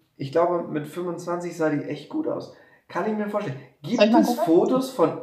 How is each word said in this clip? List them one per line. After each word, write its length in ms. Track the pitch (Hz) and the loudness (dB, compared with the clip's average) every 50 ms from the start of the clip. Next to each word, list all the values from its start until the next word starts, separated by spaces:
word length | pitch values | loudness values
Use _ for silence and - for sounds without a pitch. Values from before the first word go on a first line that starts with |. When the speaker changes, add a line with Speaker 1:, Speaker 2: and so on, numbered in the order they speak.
| _ _ _ | _ _ _
Speaker 1:
ich 160 | - 139 135 135 | -12 -10 -2 2
glaube, 300 | 165 175 175 175 170 170 160 | 2 2 2 2 -2 -4 -4
mit 180 | 147 151 - | -6 -6 -6
fünfundzwanzig 720 | - - 180 180 175 170 160 - 180 175 175 175 175 165 | -6 -8 -8 -6 -6 -8 -8 -6 -6 -6 -6 -6 -8 -4
sah 120 | 165 160 151 | -2 0 0
die 160 | 147 143 - | 0 -2 -2
echt 240 | - 147 147 - - | -4 -8 -10 -10 -8
gut 180 | - - - - | -6 -4 -4 -4
aus. 260 | - - - - - - - _ _ _ _ _ | -4 -6 -8 -12 -18 -20 -20 _ _ _ _ _
Kann 180 | - 175 190 220 | -8 -4 -4 -2
ich 60 | 214 | -2
mir 120 | 214 208 - | -2 -4 -4
vorstellen. 300 | - 208 - 143 131 - - - _ _ 143 | -4 -4 -4 -4 -8 -10 -14 -18 _ _ -6
Gibt 140 | 160 220 - | -4 2 4
Speaker 2:
Soll 80 | 208 | 4
ich 60 | 220 226 | 6 6
mal 80 | 330 147 | 6 6
Speaker 1:
es 60 | 127 | 4
Speaker 2:
gucken? 160 | 120 - - | 2 0 2
Speaker 1:
Fotos 460 | 165 165 185 214 - 254 254 - - | 4 6 4 6 4 2 0 0 -2
von 300 | - - 165 143 - - | 2 2 2 2 2 0